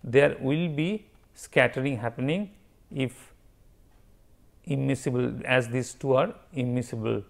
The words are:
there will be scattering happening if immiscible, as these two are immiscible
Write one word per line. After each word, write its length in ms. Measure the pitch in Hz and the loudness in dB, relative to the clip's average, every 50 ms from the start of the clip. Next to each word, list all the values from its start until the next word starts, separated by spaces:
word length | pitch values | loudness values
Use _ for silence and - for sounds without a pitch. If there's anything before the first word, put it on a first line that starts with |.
| - | -6
there 340 | 131 117 135 143 147 - - | 4 6 6 6 6 2 0
will 300 | 131 135 147 160 175 170 | -2 -2 0 0 -2 -2
be 360 | 147 143 156 175 214 214 - _ _ - _ _ _ | -2 -2 -2 -2 -2 -6 -8 _ _ -20 _ _ _
scattering 600 | - - - - 147 127 120 - 135 131 143 135 | -20 -20 0 4 4 4 4 2 0 -2 -2 -2
happening 520 | 110 117 117 - - 127 139 160 190 208 190 - - - _ _ _ - _ | -2 -4 -6 -4 -2 -2 -2 0 -2 -4 -8 -12 -20 -20 _ _ _ -20 _
if 420 | - 143 135 120 - - - - - _ _ - - _ - - - _ - _ _ - - - - _ - _ - _ - - _ - _ | -4 -2 -2 -2 -4 -10 -20 -20 -20 _ _ -20 -20 _ -20 -20 -20 _ -20 _ _ -20 -20 -20 -20 _ -20 _ -20 _ -20 -20 _ -20 _
immiscible, 760 | - 143 135 135 135 135 131 - 143 123 123 123 120 120 123 - | -4 -2 0 0 0 0 0 -2 -2 0 0 0 0 -2 -6 -2
as 260 | - 127 131 120 113 | 2 2 2 2 2
these 240 | 120 127 120 - - | -2 -4 -4 -4 -8
two 200 | - - 135 131 | -6 0 2 4
are 200 | 127 160 214 - - - - - | 4 4 0 -4 -12 -20 -10 -6
immiscible 680 | 143 123 123 120 127 120 - - 117 107 117 110 107 98 | -4 -2 0 0 -2 -2 -4 -6 -4 -2 -2 -2 -2 -4